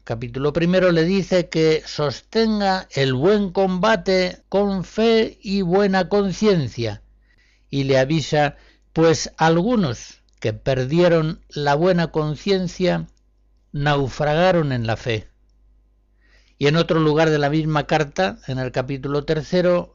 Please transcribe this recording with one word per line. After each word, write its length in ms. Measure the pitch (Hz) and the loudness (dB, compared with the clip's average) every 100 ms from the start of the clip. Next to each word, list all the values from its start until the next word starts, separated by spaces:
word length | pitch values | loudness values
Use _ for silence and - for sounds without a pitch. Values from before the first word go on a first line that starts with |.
capítulo 500 | - 117 123 127 143 | -10 -10 -8 -4 -2
primero, 380 | 143 170 185 180 | 0 0 2 2
le 120 | 165 | 2
dice 460 | 160 196 - 185 175 | 2 0 0 -2 0
que 340 | 165 160 156 - | 0 2 0 -2
sostenga 1040 | - 147 120 - 220 226 214 196 185 - | -4 -4 -6 -6 -2 0 0 0 -2 -4
el 220 | - 135 | -2 -2
buen 380 | 127 170 214 202 | 2 2 2 0
combate 920 | 185 190 185 214 220 175 185 180 - _ | 0 0 0 0 0 0 0 -2 -6 _
con 380 | 196 202 190 165 | -2 0 -2 -6
fe 520 | - 226 226 226 - | -2 2 2 0 -6
y 220 | - 196 | -4 -2
buena 440 | 180 190 208 190 185 | 2 2 2 0 0
conciencia, 920 | 208 196 170 214 180 127 - 113 104 - _ _ _ _ _ _ | 0 0 0 2 2 0 -4 -8 -8 -16 _ _ _ _ _ _
y 140 | 139 | -4
le 160 | 135 131 | 2 2
avisa: 560 | 135 160 - 151 147 - _ _ _ | 2 -2 0 0 0 -4 _ _ _
"Pues 400 | - 165 156 - - | 2 4 4 -2 -2
algunos 840 | 160 165 196 240 156 110 - - _ _ | 2 2 2 0 0 -4 -12 -20 _ _
que 140 | 113 | -6
perdieron 880 | 107 - 131 127 165 175 165 156 - - | -4 -4 -2 0 2 4 2 0 -6 -12
la 240 | - 143 | -4 -2
buena 380 | 143 180 175 165 | 2 2 2 0
conciencia 960 | 160 151 143 202 190 180 - 180 170 165 _ _ _ _ _ _ | -2 -4 -4 -2 -2 -2 -2 -2 -2 -6 _ _ _ _ _ _
naufragaron 1000 | 143 147 143 131 - 147 151 185 175 147 | -4 0 0 0 -2 -2 2 2 2 0
en 140 | 123 113 | -2 -2
la 120 | 110 | -4
fe". 320 | - 107 - _ _ _ _ _ _ _ _ _ _ _ _ - | -4 -6 -6 _ _ _ _ _ _ _ _ _ _ _ _ -2
Y 60 | 139 | 0
en 100 | 160 | 2
otro 240 | 165 165 | 2 2
lugar 300 | 156 151 160 | 2 4 2
de 80 | 151 | 2
la 140 | 143 | 0
misma 340 | 156 156 156 143 | 0 0 -2 0
carta, 540 | 156 147 - 190 226 - | 0 0 -2 -4 -4 -8
en 100 | 131 | -6
el 140 | 127 | -4
capítulo 540 | 131 131 139 139 143 143 | -4 -4 -6 -4 -4 -2
tercero, 680 | 156 135 180 175 175 175 | -4 -2 0 2 0 -2